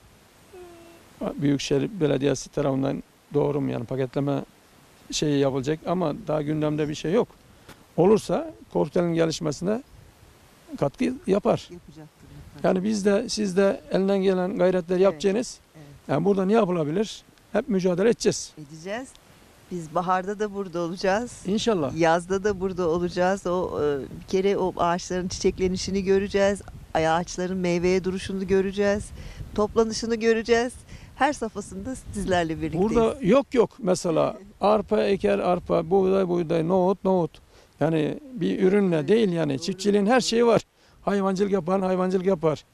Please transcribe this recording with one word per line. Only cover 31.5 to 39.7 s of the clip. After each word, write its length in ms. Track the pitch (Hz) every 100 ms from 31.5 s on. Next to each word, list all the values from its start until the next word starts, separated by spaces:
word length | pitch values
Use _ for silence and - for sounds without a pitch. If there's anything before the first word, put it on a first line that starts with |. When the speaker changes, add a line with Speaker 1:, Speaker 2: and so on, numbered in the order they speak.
| 196 - 185 214 262 -
Speaker 2:
sizlerle 480 | 208 185 180 165 156
birlikteyiz. 280 | 156 160 214
Speaker 1:
Burada 280 | 226 226 269
yok 320 | 208 262 -
yok 160 | 247 202 -
mesela. 580 | 185 180 180 156 143 - - -
Arpa 420 | 196 214 - 214
eker 360 | 214 196 202 202
arpa, 500 | 185 180 - 170 165
buğday 380 | 196 190 190 185
buğday, 400 | 175 160 165 160
nohut 360 | 190 180 196
nohut. 280 | 190 185 156 - _ - _ _
Yani 400 | 147 160 143 - 277
bir 280 | 247 180 196
ürünle 320 | 190 202 190 160
Speaker 2:
Evet, 120 | 143
Speaker 1:
değil 240 | 220 208
yani. 220 | 170 156
Speaker 2:
doğru. 100 | 135
Speaker 1:
Çiftçiliğin 420 | 196